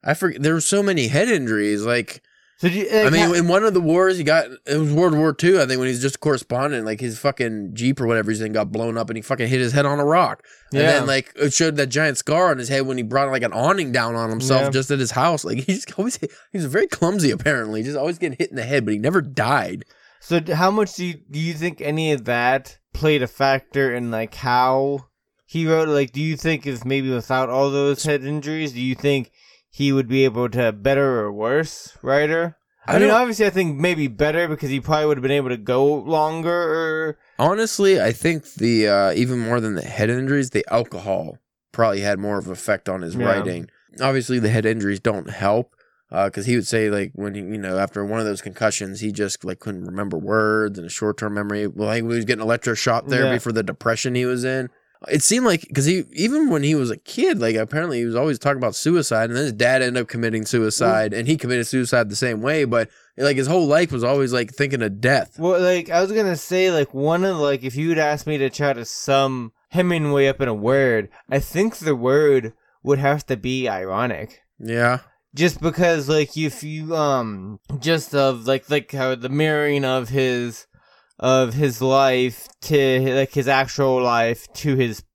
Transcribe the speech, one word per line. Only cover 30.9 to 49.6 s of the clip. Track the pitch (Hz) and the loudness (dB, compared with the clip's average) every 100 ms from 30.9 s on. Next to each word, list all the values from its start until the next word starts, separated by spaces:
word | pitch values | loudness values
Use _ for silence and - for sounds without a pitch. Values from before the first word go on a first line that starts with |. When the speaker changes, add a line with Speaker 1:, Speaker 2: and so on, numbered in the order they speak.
| 139 139 120 | 2 2 0
Speaker 2:
or | 104 | -2
worse | 104 110 143 160 - - - | -4 -2 0 -2 -10 -20 -12
writer? | 123 139 151 165 170 - _ _ - | 0 0 2 0 -2 -8 _ _ 0
I | 151 | 4
Speaker 1:
I | |
Speaker 2:
mean, | 208 | 6
Speaker 1:
don't | 214 | 4
Speaker 2:
obviously, | 247 220 208 | 2 0 0
I | |
think | 180 180 139 | 2 -2 0
maybe | 175 165 139 | 0 0 -2
better | 104 147 156 170 | 0 0 2 -2
because | 151 139 | -2 -4
he | 135 | -4
probably | 123 151 151 | 0 0 2
would | 143 | 0
have | |
been | 127 | 0
able | 143 131 | 0 0
to | 120 | -6
go | 107 127 139 | -2 2 2
longer. | 147 113 160 156 165 165 | 2 0 0 0 -2 -2
Or | 175 170 160 160 156 160 147 _ - | -2 0 -2 -2 -4 -6 -8 _ 0
Speaker 1:
Honestly, | 139 202 220 - 196 185 | 0 2 -2 2 4 4
I | 101 | 2
think | 113 170 160 - | 0 -2 -2 -8
the, | - 117 113 107 | -4 0 2 4
uh, | 101 98 | 4 4
even | 87 123 127 | 2 0 -2
more | 113 120 | 0 0
than | 110 92 | 0 -4
the | |
head | - - 107 | -6 -2 0
injuries, | 123 135 143 127 | 0 0 -2 0
the | 104 - | -2 0
alcohol | 117 113 95 101 92 80 - _ _ _ | -2 -2 -8 -4 -4 -4 -12 _ _ _
probably | - 113 98 | 0 2 2
had | 101 98 | 0 -2
more | 104 101 | -2 -4
of | 85 | -6
an | |
effect | 90 - 98 - | -10 -4 -4 -2
on | 92 | -6
his | 87 | -6
Speaker 2:
Yeah. | 123 120 | -4 0
Speaker 1:
writing. | 98 101 87 82 _ _ - | 0 -2 -6 -10 _ _ -4
Obviously, | 135 135 117 127 | 0 0 0 0
the | 107 | 2
head | 113 110 | 2 2
injuries | 113 101 98 | 0 -2 -2
don't | 117 104 76 | -2 -4 -8
help, | - 98 107 - _ _ _ _ | -2 0 0 -2 _ _ _ _
uh, | 82 98 | -2 -2
'cause | 101 104 | -2 -2
he | 123 | -2
would | 92 | 0
say, | 113 107 | 0 0
like, | 101 95 | 0 -4
when | 69 101 | -8 -10
he, | 101 | -10
you | 95 107 | -10 -8
know, | 98 92 | -4 -2
after | 98 101 | -2 -4
one | 101 113 | -6 -4
of | 107 | -4
those | 98 | -6
concussions, | - 90 110 - 98 98 | -10 -2 -2 -2 -8 -8
he | 107 | -8
just, | 101 101 - | -4 -4 -4
like, | 92 92 | -10 -10